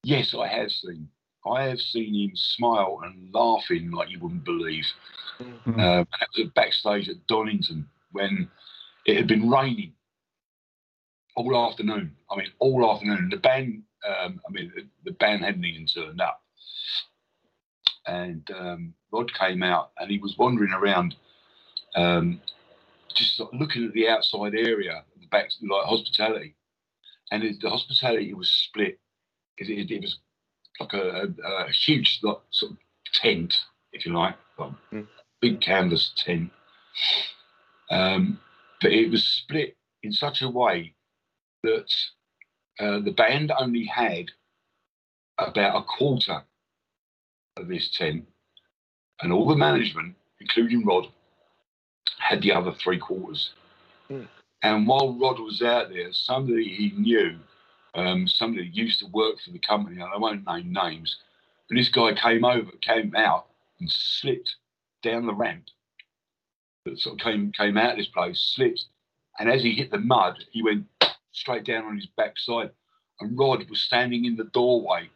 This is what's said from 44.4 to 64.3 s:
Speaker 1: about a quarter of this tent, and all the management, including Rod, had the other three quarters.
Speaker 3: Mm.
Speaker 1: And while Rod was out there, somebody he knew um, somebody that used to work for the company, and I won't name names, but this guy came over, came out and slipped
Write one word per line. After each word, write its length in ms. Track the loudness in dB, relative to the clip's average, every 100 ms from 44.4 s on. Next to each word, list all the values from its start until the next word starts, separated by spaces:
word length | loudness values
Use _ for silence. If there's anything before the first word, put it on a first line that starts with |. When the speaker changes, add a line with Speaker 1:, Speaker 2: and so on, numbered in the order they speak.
| _ _ _ _ _ _ _ _ _ -6
Speaker 1:
about 380 | -2 2 2 2
a 60 |
quarter 600 | -4 0 2 2 -2 -4 -8 _ _ _ _ _ _ _ _ _ _ -14
of 100 | -8
this 240 | -6 -4
tent, 340 | -2 -2 -4 -10 _ _ _ _ _ _ _ _ _
and 120 | 0
all 160 | 2 4
the 80 | 4
management, 580 | 4 4 0 -4 -10 -12 _ _
including 440 | -2 2 4 4 4
Rod, 220 | 2 0 _ _ _ _ _ _ _ _ _ -8 -4
had 200 | 0 2
the 120 | 2
other 180 | 2 0
three 260 | -2 -2 -2
quarters. 520 | -2 -8 -6 -6 -8 -8 _ _ _ _ _
Speaker 3:
Mm. 200 | -14 -14 -20 _ _
Speaker 1:
And 240 | 0 4 4
while 260 | 4 4 2
Rod 220 | 0 0
was 200 | -6 -2
out 280 | 2 2 0
there, 240 | -6 -6
somebody 560 | -4 -2 -2 0 0 0
he 240 | -2 -2 2
knew 400 | 4 4 4 0 -18 _ _ _ _
um, 320 | -4 0 2 2
somebody 360 | 0 0 -2 -4
that 60 | -4
used 240 | -2 -2
to 60 | -2
work 300 | 0 0 0
for 60 | -10
the 80 | -10
company, 380 | -2 0 -2 -8
and 100 | -8
I 60 | -2
won't 280 | -2 -2 -6
name 260 | -6 -4
names, 440 | -2 -2 -2 -8 -10 _ _ _ _ _
but 80 | 2
this 120 | 2
guy 240 | 4 4
came 300 | 4 4 6
over, 260 | 6 4 0 -8
came 340 | 0 2 2 2
out 300 | 4 2 -2 _ _ _
and 100 | -6
slipped 680 | -4 -2 -4 -2